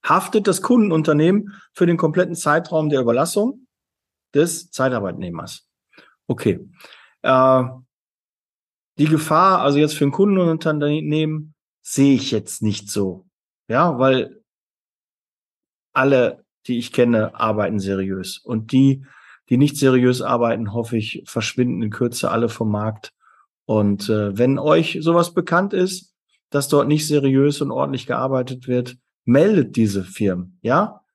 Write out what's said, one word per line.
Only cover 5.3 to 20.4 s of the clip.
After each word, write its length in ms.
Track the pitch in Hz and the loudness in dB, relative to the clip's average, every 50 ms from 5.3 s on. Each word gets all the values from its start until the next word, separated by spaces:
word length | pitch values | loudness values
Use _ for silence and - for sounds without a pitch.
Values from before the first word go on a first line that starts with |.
| 85 82 80 - - - _ _ _ _ _ _ _ - _ _ _ _ _ | -10 -10 -12 -14 -16 -20 _ _ _ _ _ _ _ -20 _ _ _ _ _
Okay. 400 | - 127 - - 110 90 - - - _ _ - - - - - _ _ _ | -8 -8 -2 0 -2 -2 -2 -8 -20 _ _ -20 -20 -20 -20 -20 _ _ _
Äh, 420 | - - 131 131 131 131 131 131 127 123 123 127 _ _ _ _ _ _ _ _ _ _ _ _ _ _ _ _ _ _ _ _ _ _ _ | 0 2 4 4 4 4 4 2 2 -2 -8 -16 _ _ _ _ _ _ _ _ _ _ _ _ _ _ _ _ _ _ _ _ _ _ _
die 80 | - 147 | -2 2
Gefahr, 560 | 151 160 151 156 - 156 160 185 190 190 - | 2 2 0 0 0 2 4 4 4 4 4
also 160 | - 143 143 | 2 2 2
jetzt 180 | 147 151 147 151 | 2 2 0 0
für 100 | - 147 | -2 -2
ein 60 | 143 | -2
Kundenunternehmen, 1400 | 135 - 190 202 196 185 180 170 160 160 - 160 151 147 147 147 147 156 156 151 151 156 156 156 156 156 151 156 _ _ _ _ _ _ | 2 2 2 2 2 2 2 2 0 0 -2 -2 -2 0 -2 -2 -2 -2 -2 -2 -2 -2 -2 -2 -4 -8 -10 -12 _ _ _ _ _ _
sehe 340 | _ - - 139 139 139 135 | _ -6 0 4 4 6 4
ich 160 | 120 - - | 4 2 -2
jetzt 300 | 117 107 104 - - - | -4 -4 -4 -8 -10 -4
nicht 280 | 104 107 101 - - - | -4 -4 -4 -4 -10 -8
so. 380 | - 104 98 95 87 92 _ _ _ _ _ _ _ _ _ - | -4 -4 -4 -4 -6 -10 _ _ _ _ _ _ _ _ _ -2
Ja, 300 | 113 135 170 175 143 120 | 0 2 2 2 2 2
weil 420 | 131 135 131 127 - - - _ _ _ _ _ _ _ _ _ _ _ _ _ _ _ _ _ _ _ _ _ _ _ _ _ _ _ _ _ _ _ _ | 2 2 2 0 -2 -6 -12 _ _ _ _ _ _ _ _ _ _ _ _ _ _ _ _ _ _ _ _ _ _ _ _ _ _ _ _ _ _ _ _
alle, 500 | 139 131 139 139 127 120 101 - _ _ _ _ _ _ | 0 2 4 4 4 2 0 -2 _ _ _ _ _ _
die 120 | - 123 117 | -6 -6 -6
ich 120 | 120 - | -6 -4
kenne, 440 | - - 123 120 117 110 107 - - | 0 2 2 4 2 0 0 -2 -4
arbeiten 440 | - 110 110 107 104 101 85 107 101 | -4 -4 -2 -2 -2 -2 -2 -2 -4
seriös. 600 | 95 98 98 95 95 95 95 95 92 92 - - | -4 -4 -4 -4 -4 -4 -6 -8 -8 -12 -14 -14
Und 320 | _ - 123 110 110 110 | _ -6 -6 -6 -6 0
die, 340 | 131 131 135 135 135 135 135 _ _ - _ - - _ _ _ | 2 4 4 4 2 0 -6 _ _ -20 _ -20 -20 _ _ _
die 80 | 123 | 2
nicht 200 | 123 143 147 147 | 2 2 2 2
seriös 440 | - 139 131 127 127 123 127 123 127 | 0 2 2 4 4 4 2 2 0
arbeiten, 520 | 92 113 123 117 | -2 -2 0 0